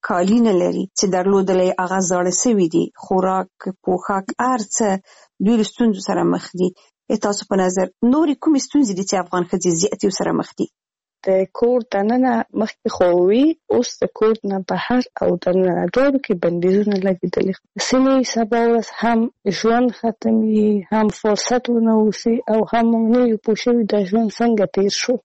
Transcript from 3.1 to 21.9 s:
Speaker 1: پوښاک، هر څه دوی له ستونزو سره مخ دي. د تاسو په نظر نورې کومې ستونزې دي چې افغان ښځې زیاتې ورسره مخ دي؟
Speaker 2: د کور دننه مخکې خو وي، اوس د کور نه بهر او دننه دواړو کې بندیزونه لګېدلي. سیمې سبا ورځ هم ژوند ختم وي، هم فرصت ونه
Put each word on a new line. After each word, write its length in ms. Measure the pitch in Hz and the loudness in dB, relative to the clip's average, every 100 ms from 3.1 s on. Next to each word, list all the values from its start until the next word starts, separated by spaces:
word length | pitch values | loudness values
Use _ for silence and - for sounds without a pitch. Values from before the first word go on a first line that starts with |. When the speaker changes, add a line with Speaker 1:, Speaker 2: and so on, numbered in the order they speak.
| 190 185 190 185 _ - 185 | 0 0 -2 -4 _ -12 -8
Speaker 1:
پوښاک، 420 | - 180 - 196 190 - 247 | -4 -4 -2 -4 -4 -4 -2
هر 160 | 254 220 - | -2 -4 -2
څه 120 | 220 190 _ - _ _ 190 | 0 -2 _ -20 _ _ 0
دوی 100 | 233 | 2
له 80 | 202 | 0
ستونزو 300 | - 233 190 190 | 0 0 0 -4
سره 140 | 175 175 | -2 0
مخ 120 | 175 - 175 | -2 -6 -4
دي. 100 | 185 - _ _ _ | -4 -4 _ _ _
د 100 | 220 208 | -2 -2
تاسو 160 | 202 - | -4 -2
په 60 | 196 | 0
نظر 220 | 185 185 185 _ 233 | 0 0 -4 _ 0
نورې 220 | 277 330 277 | 2 2 0
کومې 180 | - 277 - | 0 0 0
ستونزې 260 | 285 247 185 | 0 0 -2
دي 60 | 190 | -2
چې 60 | 196 | -4
افغان 200 | 175 180 175 | -2 -4 -2
ښځې 200 | 190 180 165 | -2 0 0
زیاتې 240 | 202 - 202 | -2 -2 -4
ورسره 280 | - 165 165 | -2 -2 -2
مخ 120 | - - | -4 -6
دي؟ 80 | - _ _ _ _ _ | -8 _ _ _ _ _
Speaker 2:
د 60 | - 190 190 - | 0 0 0 0
کور 220 | 240 247 220 | 0 0 -2
دننه 380 | 202 202 254 254 233 - - | -2 0 2 2 0 -4 -6
مخکې 280 | 220 - 226 - | -6 -6 -8 0
خو 140 | 180 175 180 | 2 4 4
وي، 180 | 220 302 320 _ | 4 2 0 _
اوس 160 | 226 240 - | -2 -2 -4
د 100 | - - | -8 0
کور 140 | 220 220 202 | 0 0 -4
نه 60 | 196 190 | -6 -4
بهر 320 | 185 - 254 247 - | -6 -2 -2 -2 -4
او 80 | 180 180 | -2 -2
دننه 420 | - 185 185 175 180 247 | 0 0 0 0 -2 0
دواړو 240 | 277 269 - | 0 0 -2
کې 80 | 185 | -2
بندیزونه 560 | 175 170 180 190 208 196 196 | -2 0 2 2 2 0 -2
لګېدلي. 480 | 185 180 - 190 190 _ 208 - | -2 -2 -2 -2 -4 _ -10 -2
سیمې 300 | 262 262 269 240 | 2 4 2 0
سبا 280 | 226 220 233 | -2 -2 0
ورځ 260 | 233 233 214 - | 2 0 -2 -4
هم 180 | 226 226 233 _ 202 175 | 0 0 0 _ -6 -2
ژوند 360 | 214 233 254 - | 0 2 0 -2
ختم 360 | 226 214 226 220 | -6 -4 0 0
وي، 300 | 220 214 214 208 180 | 2 2 2 0 -2
هم 160 | 214 214 - | 0 0 0
فرصت 420 | 220 202 - 247 247 | -2 0 0 -2 0
ونه 240 | 240 226 | 0 2